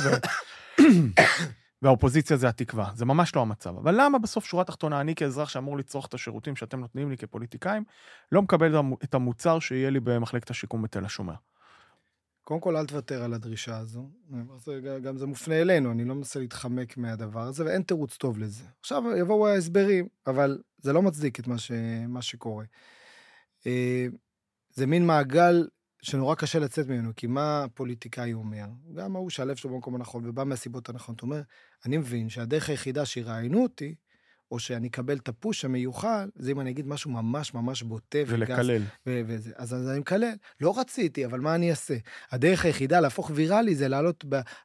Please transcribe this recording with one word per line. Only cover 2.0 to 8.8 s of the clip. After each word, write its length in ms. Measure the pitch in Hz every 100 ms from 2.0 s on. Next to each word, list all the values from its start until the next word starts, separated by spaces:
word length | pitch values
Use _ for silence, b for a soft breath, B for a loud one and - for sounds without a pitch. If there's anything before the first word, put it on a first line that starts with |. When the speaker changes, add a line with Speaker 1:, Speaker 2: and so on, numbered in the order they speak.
| 135 147 143 143
Speaker 1:
זה 120 | 123
התקווה." 420 | 113 113 113 98 110
זה 100 | 120
ממש 300 | 151 170 147
לא 60 |
המצב. 360 | 113 104 90 90
אבל 240 | 147 208
למה 180 | 285 277
בסוף, 260 | 214 226 -
שורה 180 | 175
תחתונה, 380 | 180 165 156 143
אני 140 | 147 160
כאזרח 340 | 143 131 147
שאמור 280 | 131 135 143
לצרוך 280 | 135 139 -
את 80 |
השירותים 420 | 123 - 113 147 135
שאתם 240 | 113 131
נותנים 300 | 120 131 143
לי 80 | 127
כפוליטיקאים, 640 | - 110 117 - 180 214 214 B B B B
לא 100 | 185
מקבל 340 | 196 170 160
את 40 |
המ-, 240 | 156